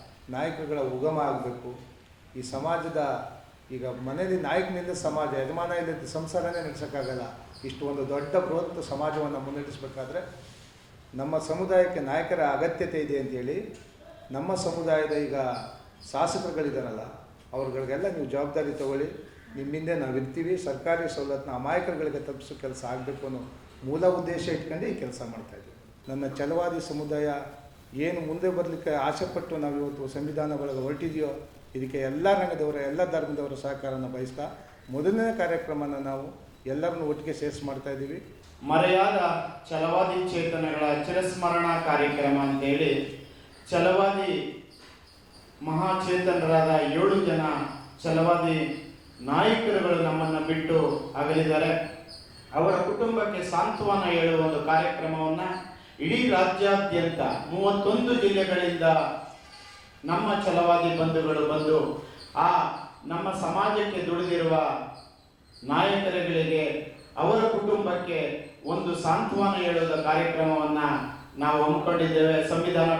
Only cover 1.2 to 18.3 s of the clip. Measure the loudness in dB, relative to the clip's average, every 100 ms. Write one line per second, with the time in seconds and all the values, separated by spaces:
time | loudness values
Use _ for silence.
1.2 | 0 -2 -4 -8 -12 -14 -18 -20 -20 -20
2.2 | -16 -14 -8 -4 -2 -2 -2 -2 -2 -2
3.2 | -6 -14 -20 -20 -12 -8 -6 -6 -6 -4
4.2 | -2 0 2 0 0 -4 -4 -4 -2 -2
5.2 | -2 -2 -2 -2 -2 -2 -2 -6 -6 -8
6.2 | -4 -2 -2 -4 -6 -8 -8 -6 -6 -6
7.2 | -8 -12 -18 -14 -12 -8 -6 -4 -4 -4
8.2 | 0 0 2 -2 -2 -6 -6 -4 -2 -2
9.2 | -4 -4 -6 -8 -8 -10 -12 -10 -8 -8
10.2 | -10 -14 -20 -20 -20 -20 -20 -20 -14 -8
11.2 | -4 -4 -2 -4 4 4 4 0 -2 -2
12.2 | 0 0 2 2 0 0 -2 -2 -2 -2
13.2 | -2 -4 -4 -6 -8 -14 -20 -20 -20 -20
14.2 | -10 -6 -4 -2 -2 -2 2 2 2 0
15.2 | 0 -2 -2 -4 -8 -14 -20 -20 -8 0
16.2 | 0 0 -4 -2 -2 -2 -6 -8 -10 -16
17.2 | -20 -20 -10 -6 -4 -4 -4 -2 -2 -4
18.2 | -4